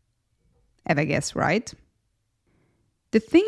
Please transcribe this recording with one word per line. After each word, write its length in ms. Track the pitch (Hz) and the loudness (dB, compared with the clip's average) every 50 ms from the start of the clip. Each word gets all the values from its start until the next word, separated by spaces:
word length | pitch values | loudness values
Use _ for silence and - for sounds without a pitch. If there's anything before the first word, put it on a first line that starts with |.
| _ _ _ _ _ _ _ _ _ _ _ _ _ _ _ _ - - | _ _ _ _ _ _ _ _ _ _ _ _ _ _ _ _ -4 -4
Have 100 | 165 143 | -2 -2
a 80 | - | -2
guess, 300 | 139 143 147 139 - - | -2 -2 -4 -4 -6 -6
right? 360 | - 123 139 170 226 - - - - _ _ _ _ _ _ _ _ _ _ _ _ _ _ _ _ _ _ _ _ _ _ _ _ _ _ | -4 -2 -2 -2 -2 -4 -8 -14 -20 _ _ _ _ _ _ _ _ _ _ _ _ _ _ _ _ _ _ _ _ _ _ _ _ _ _
The 80 | - 220 | -2 -2
thing 260 | 220 - - 339 415 | 0 2 4 4 4